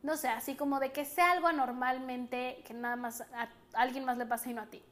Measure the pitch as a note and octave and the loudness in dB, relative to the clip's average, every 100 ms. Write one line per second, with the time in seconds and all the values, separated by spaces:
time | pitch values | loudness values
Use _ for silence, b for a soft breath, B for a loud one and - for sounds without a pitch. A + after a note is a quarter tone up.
0 | C#4+ D#4 C4 A3+ A#3 C4+ C#4+ C#4 C4+ C#4 | -2 0 0 -2 -4 -2 0 2 0 -2
1 | C#4 - F4 F4+ E4 D#4 C4 B3 B3+ C4 | -4 4 6 6 4 4 0 2 0 0
2 | C4 B3 B3 B3 B3+ B3+ - A3+ A#3+ A#3+ | -2 -6 -4 -4 -4 -6 -12 -6 -4 -4
3 | A#3+ A3+ A#3 A#3+ A3+ - - A3+ B3+ C4 | -4 -8 -10 -8 -8 -8 -6 2 2 2
4 | C4 A#3+ A#3 A#3 B3+ A#3 G#3+ - - | -2 0 0 -2 -2 -6 -8 -14 -20